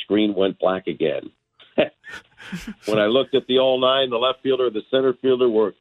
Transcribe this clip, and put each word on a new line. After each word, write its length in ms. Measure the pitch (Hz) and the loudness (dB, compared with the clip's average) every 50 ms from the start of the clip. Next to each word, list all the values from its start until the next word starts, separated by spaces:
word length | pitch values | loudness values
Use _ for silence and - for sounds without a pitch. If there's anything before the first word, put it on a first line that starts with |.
screen 320 | - - 98 107 107 104 101 | -4 -2 0 0 0 0 0
went 240 | 92 95 95 92 - | 0 0 0 0 -2
black 280 | - 92 92 90 - | -2 -2 -2 -2 -4
again. 440 | 87 80 - 80 76 69 67 - - - _ _ _ _ _ - _ _ | -8 -6 -2 -2 -2 -2 -4 -8 -12 -18 _ _ _ _ _ -20 _ _
<laughs> 140 | - 151 - - _ - - - - - _ _ - - - - 170 - - 208 - - | -2 -2 -2 -4 _ -20 -20 -20 -20 -20 _ _ -20 -16 -14 -14 -14 -14 -16 -18 -10 -4
When 140 | 107 107 107 | -2 0 2
I 60 | 104 | 2
looked 280 | 107 117 135 139 - - | 2 2 0 0 0 0
at 140 | 127 - - | -2 0 0
the 100 | 127 127 | 0 2
all 220 | 131 131 131 127 | 2 2 2 2
nine, 280 | 131 127 131 135 135 127 | 2 2 2 0 0 -2
the 100 | 120 113 | -2 -2
left 220 | 123 131 127 - | -2 -2 -2 -2
fielder 280 | - 135 131 127 127 120 | -2 -2 0 0 0 -2
and 60 | 104 | -2
the 80 | 107 - _ | -6 -4 _
center 260 | - 135 135 135 123 | -2 0 0 0 0
fielder 340 | - - 131 131 123 127 123 | 0 0 0 2 2 2 2
were 260 | 107 110 110 95 - - | 2 2 0 0 -2 -4